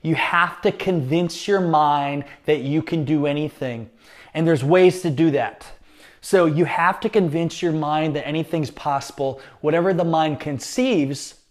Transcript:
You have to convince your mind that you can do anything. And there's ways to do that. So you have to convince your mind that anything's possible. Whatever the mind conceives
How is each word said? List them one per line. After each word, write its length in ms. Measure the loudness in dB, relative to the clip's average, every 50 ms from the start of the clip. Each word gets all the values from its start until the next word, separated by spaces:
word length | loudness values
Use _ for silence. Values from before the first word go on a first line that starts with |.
You 140 | 0 -2 -2
have 460 | 0 0 0 2 0 0 0 -2 -2
to 100 | -2 -2
convince 760 | -2 0 -2 -2 0 0 0 0 0 0 0 -2 -4 -8 -2
your 120 | 0 0 0
mind 640 | 2 2 2 2 4 4 2 0 0 -2 -4 -6 -8 -10 -18 -8 _
that 160 | 0 0 0
you 200 | 0 -2 -2 -2
can 220 | -2 -2 -4 -4 0
do 220 | 0 0 0 0
anything. 640 | 0 -2 -2 -4 -6 -6 -8 -8 -8 -8 -10 -12 -16 _ _ _ -20 -20 -20 -20 -10 -4
And 140 | 0 2
there's 160 | 2 2 2 4
ways 380 | 4 6 8 6 6 4 2
to 80 | -4 -4
do 220 | 0 2 2 2
that. 340 | 2 0 -2 -4 -8 -14 -20 -20 -20 -20 -20 -20 _ _ -20 -20 -20 _
So 240 | -4 2 4 4 4
you 200 | 4 4 2 0
have 340 | 0 0 0 0 0 0 0
to 80 | -4 0
convince 520 | 2 2 2 2 0 -2 -4 -4 -4 -4
your 120 | -2 -2 -2
mind 420 | -2 -2 -2 -2 -2 -2 -2 -4
that 100 | -4 -6
anything's 460 | -4 -4 -6 -4 -4 -4 -4 -4 -6
possible. 680 | -8 -8 -4 -2 -2 -2 -4 -8 -8 -4 -4 -4 -4 -8 -16 -20 -16 _
Whatever 340 | -2 0 2 2 2 2 2
the 120 | 0 0
mind 340 | 0 0 0 0 0 -2 -4
conceives 960 | -6 -8 -8 -8 -8 -6 -2 0 0 2 2 2 0 0 -4 -8 -10 -16 -18 _ _ _